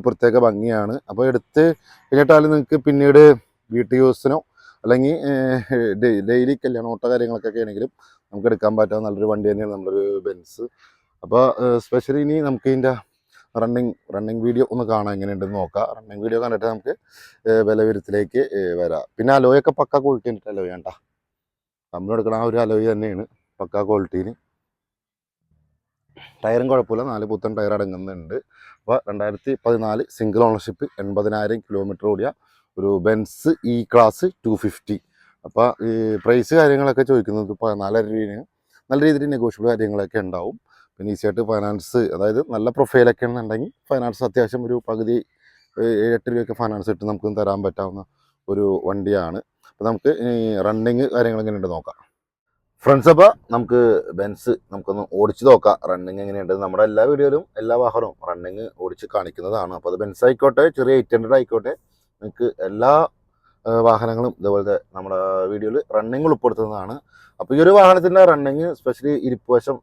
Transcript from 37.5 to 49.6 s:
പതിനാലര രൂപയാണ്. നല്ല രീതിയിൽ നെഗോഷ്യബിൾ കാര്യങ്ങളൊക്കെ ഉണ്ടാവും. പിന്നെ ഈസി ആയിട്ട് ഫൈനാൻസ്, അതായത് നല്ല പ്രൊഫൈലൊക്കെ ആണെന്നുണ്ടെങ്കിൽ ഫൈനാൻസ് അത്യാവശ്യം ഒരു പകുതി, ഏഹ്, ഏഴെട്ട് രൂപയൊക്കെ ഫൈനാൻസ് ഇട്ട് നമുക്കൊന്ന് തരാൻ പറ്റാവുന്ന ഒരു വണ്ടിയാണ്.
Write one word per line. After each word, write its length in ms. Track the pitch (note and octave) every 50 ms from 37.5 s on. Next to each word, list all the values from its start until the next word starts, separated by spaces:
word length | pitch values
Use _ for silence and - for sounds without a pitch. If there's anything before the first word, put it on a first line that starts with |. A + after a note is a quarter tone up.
| G#2+ - -
പതിനാലര 420 | A2+ G#2 G2+ G2 G2 G#2 A2+ A2 G#2
രൂപയാണ്. 320 | A2 A2 G#2+ G2+ G2+ A2 D#3 _ _ _ _ _ _ _ _ -
നല്ല 100 | C3 C#3 C#3+
രീതിയിൽ 240 | D#3+ D3+ C#3+ C#3+ D3 C#3
നെഗോഷ്യബിൾ 340 | B2+ A2+ A#2 G#2 - G#2+ A#2
കാര്യങ്ങളൊക്കെ 480 | A#2+ G#2+ A2+ G#2 G#2 G2+ G2 F#2+ - A2 G2
ഉണ്ടാവും. 320 | F#2 F2+ F2+ F2 G#2+ - A#3 _ _ _ _ _ _ _
പിന്നെ 180 | - F#2+ G#2 G2+
ഈസി 120 | - -
ആയിട്ട് 180 | G#2+ F#2+ G#2+ A2+ G#2
ഫൈനാൻസ്, 500 | A2+ G#2 G#2 G#2 G#2 G2+ E2+ - - B2 A2+ F#2 -
അതായത് 260 | F2 G2 G#2+ G#2+ B2 D#3 - A#2+
നല്ല 160 | G#2+ G#2+ B2
പ്രൊഫൈലൊക്കെ 540 | A#2 - C#3 - - C3 A#2+ A#2+ A#2 - -
ആണെന്നുണ്ടെങ്കിൽ 440 | A#2+ A#2+ B2 A2+ G#2+ A2 A2 C3+ G#3 - _ _ -
ഫൈനാൻസ് 340 | C#3+ C3 B2 B2 G#2+ - C3 A#2
അത്യാവശ്യം 340 | F#2 B2+ A#2+ G#2+ - B2+ B2 A#2
ഒരു 80 | B2 A#2+ - -
പകുതി, 280 | A2+ A2 A2+ A2 A#2+ A#2+ - _ _ _ _ _ _ _ _ _ -
ഏഹ്, 200 | - A2+ A#2 A2+ G#2 G#2+
ഏഴെട്ട് 240 | A#2 A#2 A2+ - -
രൂപയൊക്കെ 260 | A#2+ A#2+ A#2 - A2+ -
ഫൈനാൻസ് 300 | A#2+ A2 G#2+ G#2 F#2 A2
ഇട്ട് 140 | G#2 F2 G#2+
നമുക്കൊന്ന് 340 | G#2+ G#2 F#2+ - G#2+ G#2 G#2
തരാൻ 220 | G#2 G2 G2 G2 G2
പറ്റാവുന്ന 400 | F#2+ F2+ - G2 F#2+ F2+ G2 F#2+ _ _ _ _ _ _ _ _ -
ഒരു 180 | G2 G2+ G#2 G2 F#2+ F2+ -
വണ്ടിയാണ്. 560 | F2+ G2 G2+ F#2+ G2 G2+ G2 F2 E2 F2+ G#2+ - _ _ _